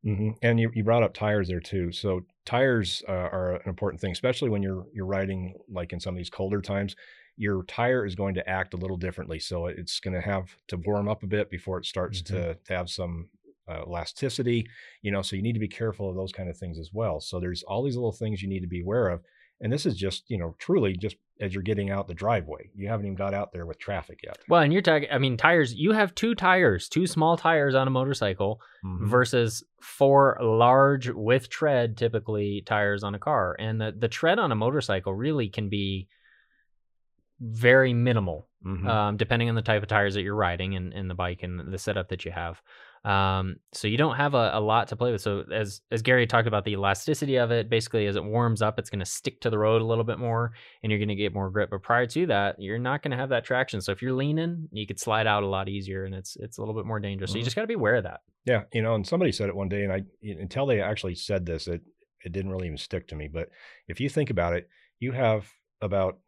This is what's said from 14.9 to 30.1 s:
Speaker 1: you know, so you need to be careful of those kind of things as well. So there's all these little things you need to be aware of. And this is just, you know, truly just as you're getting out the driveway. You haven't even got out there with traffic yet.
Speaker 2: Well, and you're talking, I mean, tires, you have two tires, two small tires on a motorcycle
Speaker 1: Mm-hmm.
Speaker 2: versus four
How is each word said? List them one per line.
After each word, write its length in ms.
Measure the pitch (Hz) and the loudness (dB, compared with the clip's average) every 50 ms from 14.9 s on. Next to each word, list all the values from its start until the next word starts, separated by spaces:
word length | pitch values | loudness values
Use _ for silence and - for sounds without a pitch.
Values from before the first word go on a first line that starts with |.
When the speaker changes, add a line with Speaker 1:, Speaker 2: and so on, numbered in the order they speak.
| - _ - | -20 _ -4
Speaker 1:
you 80 | 104 | -2
know, 100 | 101 98 | -2 -2
so 140 | 92 - 101 | -2 -4 -4
you 80 | 95 101 | -2 -2
need 100 | 117 117 | -2 0
to 60 | 110 | -2
be 80 | 107 | -2
careful 420 | 101 - - 117 113 101 - 101 95 | -4 -4 -4 -4 -4 -4 -4 -6 -6
of 60 | 90 | -4
those 160 | 95 95 95 | -4 -6 -6
kind 180 | - - 95 90 | -8 -8 -8 -8
of 80 | 82 | -8
things 220 | - 95 90 80 80 | -8 -10 -10 -10 -10
as 100 | 82 82 | -12 -10
well. 280 | 95 107 113 104 80 76 | -6 -4 -2 -2 -2 -4
So 200 | - - - 90 | -6 -8 -6 -4
there's 220 | 90 90 90 85 | -4 -4 -6 -6
all 220 | - - 98 110 131 | -6 -4 -2 -2 0
these 120 | 143 123 | 0 0
little 160 | 123 123 113 | 0 0 -2
things 300 | 98 - 113 107 107 95 | -2 -2 -2 -2 -2 -2
you 80 | 98 98 | -2 -4
need 120 | 98 95 | -4 -4
to 60 | 90 | -4
be 140 | 87 90 87 | -4 -4 -4
aware 280 | 87 92 107 123 117 92 | -2 0 2 2 2 2
of. 120 | 87 85 - _ _ _ _ _ _ _ | 0 -2 -6 _ _ _ _ _ _ _
And 100 | - 107 | -2 -2
this 140 | 123 143 - | -2 0 0
is 100 | 165 113 | -2 0
just, 300 | 90 95 95 90 - _ | 0 -2 -4 -4 -6 _
you 100 | _ 120 | _ -4
know, 160 | 95 85 82 82 _ | -4 -4 -6 -8 _
truly 380 | - - - 190 117 98 95 | -2 2 2 4 4 2 0
just 180 | 90 101 104 - _ _ _ _ _ | -2 -4 -6 -8 _ _ _ _ _
as 120 | 104 98 92 | -6 -4 -4
you're 100 | 98 90 | -4 -2
getting 260 | 107 107 101 98 98 | -2 0 0 0 -2
out 180 | 98 98 98 | -2 -4 -4
the 60 | - 85 | -6 -8
driveway. 560 | - 98 107 120 101 80 76 76 - - - _ | -2 0 0 2 0 0 -4 -10 -12 -12 -18 _
You 120 | 101 98 101 | -8 -6 -4
haven't 160 | 113 107 104 | -4 -2 -2
even 100 | 101 95 | -4 -4
got 180 | 92 98 98 98 | -2 -2 -2 -2
out 180 | 101 101 - - | -2 -4 -6 -8
there 120 | 90 85 | -10 -10
with 140 | 85 - _ | -10 -10 _
traffic 400 | - - 101 90 - - - - - | -8 -6 -6 -6 -6 -8 -16 -18 -16
yet. 140 | - - - - - | -16 -16 -16 0 4
Speaker 2:
Well, 120 | 165 170 | 4 6
and 100 | 151 143 | 6 6
you're 100 | 165 196 | 4 4
talking, 260 | 180 175 160 151 143 - | 4 4 2 2 2 0
I 60 | 143 | 0
mean, 180 | 127 139 131 123 | 2 2 2 0
tires, 360 | 113 - 160 175 170 147 117 117 | 2 4 4 6 6 4 2 0
you 200 | - 151 202 220 | 0 2 2 4
have 200 | 220 208 180 - | 2 2 0 0
two 220 | - - 226 233 | -2 0 0 0
tires, 520 | - 185 180 185 185 180 127 95 87 - - | 2 4 4 4 6 6 4 4 2 -2 -2
two 180 | - 160 185 | 0 0 0
small 300 | 185 - 160 156 165 170 | 0 2 2 4 4 2
tires 360 | 160 - 175 165 156 143 139 131 | 2 2 2 4 4 4 4 4
on 120 | 135 131 | 4 2
a 40 | 131 | 4
motorcycle 680 | 131 127 131 139 135 - 113 101 95 - 101 98 110 113 - - - - - | 2 0 0 0 -2 0 0 -2 0 0 0 -2 -2 -4 -10 -20 -20 -12 -10
Speaker 1:
Mm-hmm. 240 | 95 90 87 101 104 | -8 -6 -4 -2 4
Speaker 2:
versus 540 | 120 123 127 117 - 123 117 113 110 - - _ _ _ | 4 4 4 6 4 2 2 2 0 -6 -12 _ _ _
four 560 | - - - - 139 139 | -20 -20 2 4 6 8